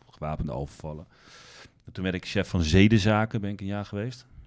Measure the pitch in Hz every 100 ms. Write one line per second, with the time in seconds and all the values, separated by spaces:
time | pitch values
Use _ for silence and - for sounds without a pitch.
0 | _ - 76 78 76 65 71 - 78 76
1 | 82 _ - - - - - _ - -
2 | 92 90 - 101 90 92 80 92 104 110
3 | 104 107 110 113 101 101 98 101 101 101
4 | 117 127 - -